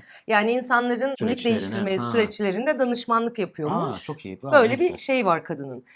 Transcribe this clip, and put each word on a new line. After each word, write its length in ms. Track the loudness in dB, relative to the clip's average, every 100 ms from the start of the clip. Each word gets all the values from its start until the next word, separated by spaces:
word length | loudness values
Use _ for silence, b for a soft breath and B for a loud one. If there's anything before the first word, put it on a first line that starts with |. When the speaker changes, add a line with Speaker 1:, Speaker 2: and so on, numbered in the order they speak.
| B B B
Speaker 1:
Yani 260 | 2 2
insanların 640 | 0 0 0 2 0 -2
kimlik 260 | -2 -4 -2
Speaker 2:
Süreçlerine, 200 | 0 0
Speaker 1:
değiştirme 360 | 0 -2 -2 -2
Speaker 2:
ha. 140 | 0
Speaker 1:
süreçlerinde 680 | 0 0 0 -2 -2 0 0
danışmanlık 600 | 0 -2 0 0 0 -4
yapıyormuş. 580 | -6 -4 -4 -2 -4 -6
Speaker 2:
Aa, 20 |
çok 240 | -10 -10
iyi, 180 | -10 -10
bravo, 100 | 4
Speaker 1:
Böyle 200 | 6 6
Speaker 2:
ne 40 | 4
Speaker 1:
bir 40 |
Speaker 2:
güzel. 120 | 0 -2
Speaker 1:
şey 300 | -2 0 2
var 180 | 2
kadının. 400 | 0 -8 -8 -12 -16